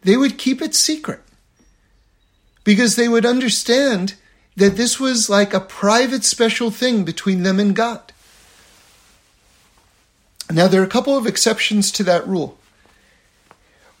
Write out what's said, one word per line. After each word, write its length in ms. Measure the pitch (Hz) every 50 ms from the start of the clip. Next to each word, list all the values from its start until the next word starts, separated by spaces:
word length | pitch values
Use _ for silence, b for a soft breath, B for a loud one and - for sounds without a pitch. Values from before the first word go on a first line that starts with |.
They 160 | _ 185 208
would 200 | 254 277 262 202
keep 240 | - - 254 262 254
it 140 | 320 311 -
secret 460 | - - - 311 302 - - - - _ _ _ _ _ _ _ _ _ _ _ _ _ _ _ _ _ _ _ _ _ _ _ _ _ _ _ _ _
because 320 | 208 208 196 247 226 -
they 120 | 233 240
would 180 | 233 233 226 214
understand 880 | 240 247 254 254 233 202 - - - 233 262 285 277 233 180 180 196 - b b b b b b b b
that 180 | 190 196 196 196
this 240 | 202 240 240 - -
was, 300 | 262 262 254 233 214 -
like, 240 | 202 202 208 202 -
a 80 | 190
private, 640 | 190 - - - - 202 220 240 262 254 262 247 196
special 440 | - - - 233 226 214 - 247 226
thing 360 | 208 - 247 254 240 214 185
between 380 | 160 165 - - 196 190 180 175
them 160 | 190 190 190
and 160 | 208 202 190
God. 360 | - 226 233 226 - - - - b b b b b b b b b b b b b b b b b b b b b b _ _ _ _ _ _ _ _ _ _ _ _ _ _ _ _ _ _ _ _ _ _ _ - -
Now, 160 | 160 156 175
there 140 | 190 185 190
are 40 | 190
a 40 | 190
couple 280 | - 247 240 277 277
of 80 | 269 226
exceptions 680 | 220 - - - 220 214 - - - 214 208 202 - -
to 100 | - 208
that 240 | 180 175 170 -
rule, 300 | - 190 175 147 - - _ b b b b b b b b b b b b b b b b b b b b b b b b b b b b